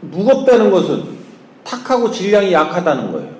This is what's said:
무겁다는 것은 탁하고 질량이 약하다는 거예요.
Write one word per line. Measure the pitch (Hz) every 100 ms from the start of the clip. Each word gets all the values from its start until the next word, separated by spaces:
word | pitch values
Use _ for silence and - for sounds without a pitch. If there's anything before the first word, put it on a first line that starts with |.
무겁다는 | - 156 208 269 262 240 214
것은 | 185 151 131 - - - - - -
탁하고 | - 247 - 254 233
질량이 | 247 190 208 196
약하다는 | 170 156 175 175 135 107
거예요. | 82 - -